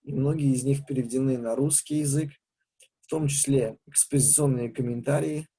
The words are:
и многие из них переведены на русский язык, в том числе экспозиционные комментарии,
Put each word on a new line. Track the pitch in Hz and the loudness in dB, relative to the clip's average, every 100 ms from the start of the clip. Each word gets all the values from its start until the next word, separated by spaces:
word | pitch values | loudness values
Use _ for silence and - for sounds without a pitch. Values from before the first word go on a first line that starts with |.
и | - | -8
многие | 139 139 160 139 | -2 0 0 2
из | 127 | 0
них | 131 139 - | 0 -2 -2
переведены | 131 117 127 135 127 | -4 -2 0 0 -2
на | 117 | -2
русский | 117 143 - - 151 | 0 2 0 0 -2
язык, | 147 139 151 - _ _ _ _ _ _ | 0 0 -2 -8 _ _ _ _ _ _
в | - | -6
том | 160 147 | -2 0
числе | 139 - 135 113 - _ | 0 2 2 0 -4 _
экспозиционные | - - 143 123 - 143 123 120 | -2 0 2 4 4 4 0 -2
комментарии, | 123 123 120 123 147 160 151 160 | -4 -4 -4 -2 -2 -2 -6 -10